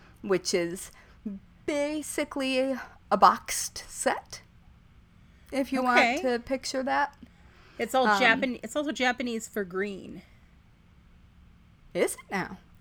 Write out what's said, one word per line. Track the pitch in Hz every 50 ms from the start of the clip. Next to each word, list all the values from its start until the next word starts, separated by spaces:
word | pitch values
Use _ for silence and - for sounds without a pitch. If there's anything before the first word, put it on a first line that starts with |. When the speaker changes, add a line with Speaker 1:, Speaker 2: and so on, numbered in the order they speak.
| - - - - -
Speaker 1:
which | 208 190 175 180 - -
is | 185 175 170 170 196 - - - - - - - - - 214 202 196 - - - - -
basically | - 311 294 285 294 302 311 285 - - - 294 - - 285 269 262 262 254 262 269 269 240 - - - - - -
a | 208
boxed | 196 196 180 - - - - - - - - - - - -
set, | - - - 269 - - - - - - - - - - - - - - - - - - - - - - - - - - - -
if | - 269 277 240 269
you | 254 262
want | 254 240 240
Speaker 2:
Okay. | 247 233 247 311 370
Speaker 1:
to | 254 240 233
picture | 240 - 269 262 - - - 262 262
that. | 277 269 277 285 - - - - - - - - - - - - - -
Speaker 2:
It's | - - 220 -
all | 262 254
Speaker 1:
Um, | 214 208 196
Speaker 2:
Japan-, | 254 233 226 - 262 262 240 - -
it's | 220 -
also | 294 302 285 254
Japanese | - 247 247 247 240 254 247 233 226 - -
for | - 220 202
green. | 175 175 185 202 208 196 180 - - - 180 - - - - - - - - - - - - - - - - - - - - - - - - - - - - - - - - - - -
Speaker 1:
Is | 175 226 - -
it | - - -
now? | 202 190 170 - 185 - - - - -